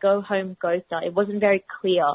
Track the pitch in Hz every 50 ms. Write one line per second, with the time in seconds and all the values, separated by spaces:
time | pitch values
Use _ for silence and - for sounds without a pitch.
0 | - 196 202 202 196 196 208 196 190 190 185 - - 170 170 185 190 - 165 160
1 | 165 175 170 190 208 202 202 208 208 202 196 190 - - - - - 190 180 175
2 | 156 147